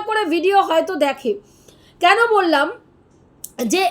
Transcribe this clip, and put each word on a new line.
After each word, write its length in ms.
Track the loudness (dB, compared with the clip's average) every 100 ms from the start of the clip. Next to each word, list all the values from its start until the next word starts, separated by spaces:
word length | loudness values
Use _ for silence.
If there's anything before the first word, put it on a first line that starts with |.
| 0
করে 140 | -2 -2
ভিডিও 240 | -2 2 2 2
হয়তো 240 | 0 -2 -2 -2
দেখে। 260 | -4 -6 -8 -10 _ _ -20 _ 0
কেন 180 | 2 4 2 2
বললাম 320 | 2 0 0 -6 _ _ _ _ _ _ -16 -8 -4
যে 80 | -2 0